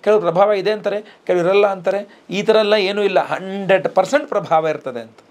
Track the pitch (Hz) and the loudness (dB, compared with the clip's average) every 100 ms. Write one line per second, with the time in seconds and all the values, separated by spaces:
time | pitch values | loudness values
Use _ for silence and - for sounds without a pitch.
0 | 202 214 170 170 202 202 185 214 202 202 | 4 2 2 2 2 2 0 -2 -4 -6
1 | 214 - - 180 175 196 202 190 175 196 | -10 -14 -2 0 2 2 2 0 -4 -4
2 | 202 - - 180 214 220 208 214 214 202 | -8 -20 -8 -4 2 2 2 2 0 0
3 | 202 180 143 143 190 196 190 - 147 - | 0 0 -2 -6 -6 -8 0 0 2 0
4 | 185 294 294 208 170 160 156 143 135 120 | 0 -2 -2 -6 0 0 0 -4 -8 -10
5 | 113 - _ | -14 -20 _